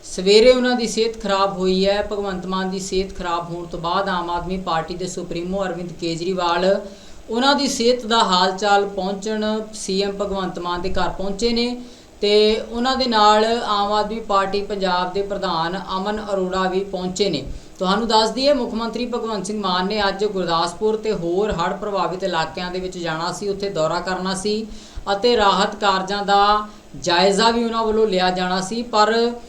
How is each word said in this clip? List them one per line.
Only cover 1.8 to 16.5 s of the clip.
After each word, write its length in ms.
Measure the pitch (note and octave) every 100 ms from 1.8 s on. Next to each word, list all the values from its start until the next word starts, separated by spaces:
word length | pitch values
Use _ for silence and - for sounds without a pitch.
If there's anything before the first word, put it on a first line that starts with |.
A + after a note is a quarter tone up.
| F#3+
ਹੈ। 220 | G3+ G#3
ਭਗਵੰਤ 340 | G#3 G3+ F3+ F3+
ਮਾਨ 240 | F#3 F#3+
ਦੀ 100 | F#3+
ਸਿਹਤ 360 | F#3 F#3+ F#3+ -
ਖਰਾਬ 360 | F3+ E3+ E3+
ਹੋਣ 120 | E3+ E3+
ਤੋਂ 140 | F3
ਬਾਅਦ 300 | E3+ F#3 G3
ਆਮ 200 | F3+ E3+
ਆਦਮੀ 280 | F3 E3+ F#3+
ਪਾਰਟੀ 380 | F#3 D#3+ D#3 F3
ਦੇ 120 | F3+
ਸੁਪਰੀਮੋ 580 | - F3+ E3+ F3 G3 F#3
ਅਰਵਿੰਦ 260 | E3+ F3
ਕੇਜਰੀਵਾਲ 880 | E3 E3+ E3 F3 F#3 F3 E3+ F3+ G#3 - - - - -
ਉਹਨਾਂ 260 | A3+ C4+ C#4
ਦੀ 120 | C4+
ਸਿਹਤ 380 | - A#3 B3 G#3+
ਦਾ 140 | A#3
ਹਾਲ 380 | G3+ F3+ F#3+ F#3+
ਚਾਲ 280 | G#3 G3+ G3
ਪੁੱਛਣ 760 | F#3+ F#3+ G3 G#3+ G#3+ G#3+ G#3+ G#3+
ਸੀ 280 | - - F#3+
ਐਮ 100 | G3+
ਭਗਵੰਤ 480 | F#3+ G3+ G3 F3+ F#3
ਮਾਨ 220 | F3 F3+
ਦੇ 80 | F#3+
ਘਰ 200 | F#3+ F3+
ਪਹੁੰਚੇ 440 | - G3 F#3+ A#3
ਨੇ 280 | A#3 A#3+ B3 - - - -
ਤੇ 400 | G#3 G#3 G#3+ A3 -
ਉਹਨਾਂ 240 | A#3 B3 C4+
ਦੇ 100 | B3+
ਨਾਲ 400 | A3 G#3 G#3+ A3 A#3 A#3+
ਆਮ 260 | G#3 G3+
ਆਦਮੀ 280 | G#3+ G#3 A3+
ਪਾਰਟੀ 420 | - G3 F#3+ G3+
ਪੰਜਾਬ 520 | G3 G3+ F#3 F3+ F3+
ਦੇ 80 | G3
ਪ੍ਰਧਾਨ 600 | - F#3+ F#3 E3+ E3 F#3+ - F#3+
ਅਮਨ 280 | G3+ G#3+ G#3
ਅਰੋੜਾ 360 | G3 F#3